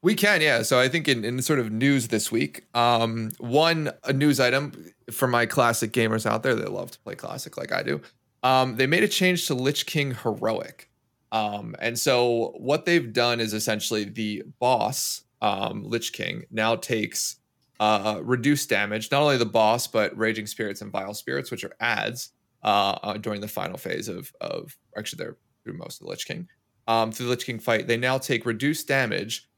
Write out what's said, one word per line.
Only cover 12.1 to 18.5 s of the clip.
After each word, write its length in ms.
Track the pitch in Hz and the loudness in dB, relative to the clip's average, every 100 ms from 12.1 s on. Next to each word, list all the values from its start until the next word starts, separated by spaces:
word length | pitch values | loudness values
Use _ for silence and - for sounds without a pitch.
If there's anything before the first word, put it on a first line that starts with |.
| 123 123 117 113 - | 4 4 2 0 -4
what 300 | 120 151 - | -2 0 2
they've 260 | 170 123 | 0 2
done 260 | 110 120 120 | 0 2 2
is 140 | 110 | 0
essentially 500 | 110 107 107 - 110 | -2 -2 -2 0 -2
the 380 | 101 104 107 104 - - | -4 -4 -6 -6 -10 -2
boss, 640 | 123 123 110 139 - - _ _ | 0 2 0 -2 -4 -6 _ _
um, 420 | 107 98 110 107 | -2 0 -4 -6
Lich 280 | 104 113 - | -6 -4 -6
King, 320 | - 87 - - | -6 -6 -6 -8
now 240 | 107 110 113 | -2 0 0
takes, 600 | - 113 104 - - - _ _ _ _ | -2 -2 -2 -4 -6 -8 _ _ _ _
uh, 420 | 107 107 104 104 | 2 2 0 -4
reduced 460 | 78 127 120 | 0 0 2